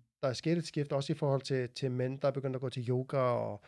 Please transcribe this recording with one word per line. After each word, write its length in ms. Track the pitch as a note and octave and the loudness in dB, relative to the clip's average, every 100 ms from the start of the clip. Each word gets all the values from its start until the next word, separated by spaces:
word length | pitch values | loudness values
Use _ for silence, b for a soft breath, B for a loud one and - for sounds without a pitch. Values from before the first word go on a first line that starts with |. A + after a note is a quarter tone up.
| _ _ | _ _
der 60 | C3+ | -2
er 40 | |
sket 260 | A#2 D#3+ E3+ | 0 2 0
et 80 | D#3 | 0
skift, 260 | D#3 C#3+ | -2 0
også 200 | C#3 C#3 | 0 0
i 40 | D3+ | 0
forhold 240 | D3 C3+ | 2 2
til, 260 | - C3+ B2 | 2 0 -2
til 220 | - C3+ | -2 -2
mænd, 300 | B2 B2+ C3+ | 0 -2 0
der 80 | C#3+ | 0
er 40 | |
begyndt 240 | C3+ C3+ B2+ | 0 -2 -2
at 40 | |
gå 80 | C3 | -4
til 200 | B2+ A#2+ | -2 0
yoga 280 | B2+ C3 C#3 | 0 0 0
og, 340 | B2+ A#2+ A2 G#2 | 2 2 -2 -6